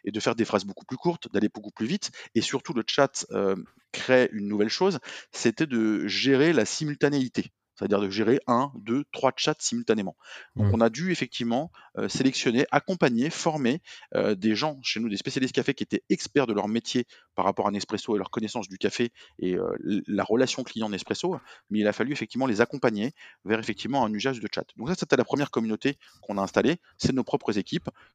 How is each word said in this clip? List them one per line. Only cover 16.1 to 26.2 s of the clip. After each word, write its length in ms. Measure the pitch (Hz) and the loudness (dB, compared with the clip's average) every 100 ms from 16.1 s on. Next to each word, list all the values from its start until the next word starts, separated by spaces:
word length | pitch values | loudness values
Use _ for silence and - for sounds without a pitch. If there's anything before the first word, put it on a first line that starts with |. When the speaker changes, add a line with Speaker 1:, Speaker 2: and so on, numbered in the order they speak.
| - - 147 123 | -2 0 0 2
Speaker 1:
de 60 | |
leur 160 | 101 101 | 0 0
métier 400 | 117 - 123 117 - _ - | -2 -2 -2 -4 -10 _ -2
par 100 | 92 | 0
rapport 240 | 98 101 | 0 0
à 20 | |
Nespresso 460 | 101 - 107 - 104 | -2 -4 -4 -2 -2
et 0 | |
leur 140 | 95 | -2
connaissance 360 | 120 107 123 98 | -4 -4 -6 -8
du 100 | 95 | -4
café 360 | 101 - 120 _ - - | -2 -2 -4 _ -20 -6
et, 180 | 90 90 | -2 -2
heu, 220 | 90 104 - | -2 -4 -2
l-, 160 | 104 - | -2 -2
la 180 | 98 95 | -2 2
relation 400 | 113 131 - 123 | 2 2 -2 -6
client 240 | 110 110 | -6 -4
Nespresso. 500 | 95 - 107 180 160 - - - | -4 -4 -4 -4 -4 -10 -20 -4
Mais 100 | 104 | 0
il 80 | 104 | 2
a 60 | |
fallu 180 | 101 117 | 2 -2
effectivement 360 | 147 110 120 131 | -4 -6 -2 0
les 120 | 104 | 2
accompagner 540 | 120 - 123 104 120 - - - 92 | 2 2 0 2 -2 -6 -20 -10 -4
vers 140 | 110 | -2
effectivement 440 | 113 107 110 139 | -2 -6 -2 0
un 80 | 110 | 0
usage 300 | 107 127 123 | 0 -2 -4
de 80 | 104 | -6
chat. 120 | - - - | -8 -8 -8
Donc 140 | 123 | -6
ça, 60 | 180 | -4
c'était 160 | - - | 4 4
la 80 | |
première 260 | 120 135 147 | 4 0 -2
communauté 480 | - 113 107 139 143 - _ | -2 -2 0 -2 -2 -10 _